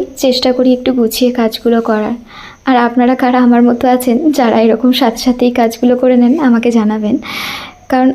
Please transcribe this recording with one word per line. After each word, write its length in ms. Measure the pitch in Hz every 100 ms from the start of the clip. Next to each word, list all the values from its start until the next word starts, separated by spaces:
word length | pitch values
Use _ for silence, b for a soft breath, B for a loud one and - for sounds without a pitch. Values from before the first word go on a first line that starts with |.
| - -
চেষ্টা 320 | 262 247 262 247
করি 160 | 254
একটু 180 | 247 254
গুছিয়ে 380 | 254 220 - 247
কাজগুলো 500 | 240 220 - 240 233
করার। 340 | 233 214 208 240 B B B B -
আর 100 | 247
আপনারা 380 | 240 240 247 254
কারা 240 | 254 247
আমার 220 | 247 240
মতো 220 | 240 240 254
আছেন, 300 | 247 254 233 311
যারা 260 | 277 233 226
এরকম 300 | 220 226 254
সাথে 260 | 254 240 226
সাথেই 340 | 254 247 247
কাজগুলো 420 | 240 226 226 247 247
করে 200 | 254 247
নেন, 160 | 240 320
আমাকে 300 | 269 233 240
জানাবেন, 440 | 233 214 214 214 - B B B B B B -
কারণ 200 | 254 262